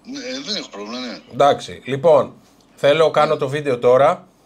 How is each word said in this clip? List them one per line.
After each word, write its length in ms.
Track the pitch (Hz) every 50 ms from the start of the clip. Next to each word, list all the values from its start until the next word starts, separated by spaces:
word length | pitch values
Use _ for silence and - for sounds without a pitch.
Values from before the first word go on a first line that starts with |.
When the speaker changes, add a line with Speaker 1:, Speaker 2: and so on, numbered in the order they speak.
| _
Speaker 1:
Ναι, 140 | 214 269 285
ε, 220 | 240 254 254 269 285
δεν 100 | 202 214
έχω 120 | 170 131 -
πρόβλημα, 300 | - 196 208 208 233 254
ναι. 200 | 254 240 196 - - -
Speaker 2:
Εντάξει. 500 | - 131 139 143 135 117 - - 87 - -
Λοιπόν, 500 | - 135 135 135 165 156 135 104 90 - - _ _ _ _ _ _ _
θέλω, 360 | - - 139 147 160 160 147
κάνω 220 | 151 156 151 156
Speaker 1:
Ναι. 60 | 151 131
Speaker 2:
το 100 | 147 131
βίντεο 300 | 135 143 143 143 123 120
τώρα 500 | 123 123 127 127 139 156 185 180 - _ _ _ _